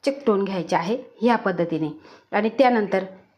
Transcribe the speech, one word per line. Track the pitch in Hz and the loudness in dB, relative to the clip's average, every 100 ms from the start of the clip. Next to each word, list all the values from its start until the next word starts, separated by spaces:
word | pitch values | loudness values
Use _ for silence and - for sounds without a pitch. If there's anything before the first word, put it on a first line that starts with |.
चिकटवून | - 277 - 196 | -4 -2 0 0
घ्यायचे | 196 190 160 180 | 0 -4 -2 -2
आहे | 170 247 - - | -2 -6 -8 -2
ह्या | 220 175 | 2 2
पद्धतीने | 196 175 170 160 151 156 - - _ | 0 -2 -2 -2 -4 -6 -20 -20 _
आणि | 202 214 | -2 0
त्यानंतर | 220 254 233 202 196 185 - _ | 4 4 4 0 -2 -4 -14 _